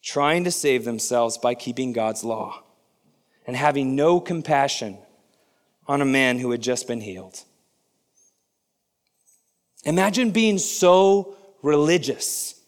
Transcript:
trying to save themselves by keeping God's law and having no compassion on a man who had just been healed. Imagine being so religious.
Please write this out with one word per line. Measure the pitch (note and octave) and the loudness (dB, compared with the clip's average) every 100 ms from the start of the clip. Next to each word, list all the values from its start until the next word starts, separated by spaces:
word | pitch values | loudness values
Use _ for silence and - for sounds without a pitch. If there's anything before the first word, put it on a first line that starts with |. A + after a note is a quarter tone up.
trying | - C#3+ C#3+ E3+ | -6 -2 2 2
to | F3 | 0
save | E3+ D3 B2+ | -2 0 0
themselves | A#2 A2+ - B2 A#2 A2+ | -2 -6 -2 0 0 0
by | B2 | -2
keeping | B2 - B2 C3 | -2 -8 -6 -4
God's | A#2 A2 A2 | -2 -4 -4
law | A#2 A2 G#2+ - _ _ _ _ _ _ _ _ - | -8 -6 -8 -12 _ _ _ _ _ _ _ _ -10
and | B2+ | -2
having | D3 C#3+ C3 C3+ | 0 0 -2 0
no | D3+ F3 | 2 2
compassion | F3 E3+ D#3 C#3+ C#3 - A2 F#2+ - _ _ _ _ _ _ _ - | 0 -8 0 0 0 -4 -8 -12 -20 _ _ _ _ _ _ _ -6
on | C#3 | -2
a | |
man | C#3 C3+ C3 B2 | 2 2 2 0
who | B2 | -2
had | A#2+ | -2
just | A2+ B2 - | -2 -4 -4
been | A#2 | -8
healed. | G#2 F#2 F#2+ - - _ _ _ _ _ _ _ D5 _ _ _ _ _ _ _ _ _ _ _ _ _ _ _ | -8 -14 -16 -20 -20 _ _ _ _ _ _ _ _ _ _ _ _ _ _ _ _ _ _ _ _ _ _ _
Imagine | - E3+ G3 G#3 A#3+ | -2 2 2 2 0
being | G3+ A3 G3 | 2 2 2
so | - - F3+ F#3 G3 G3 F#3+ - - _ | -2 2 6 8 6 4 0 -14 -20 _
religious. | C#3+ D3 D3+ F3 C3+ A#2+ - - - - | 0 2 4 2 0 -6 -6 -6 -10 -14